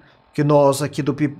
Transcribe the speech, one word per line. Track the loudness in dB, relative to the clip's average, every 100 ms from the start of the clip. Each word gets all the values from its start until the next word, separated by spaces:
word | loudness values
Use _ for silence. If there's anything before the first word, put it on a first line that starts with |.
| _ _ _
que | -4
nós | 2 4 4 0
aqui | -4 -6
do | -6
Pip-, | -4 -4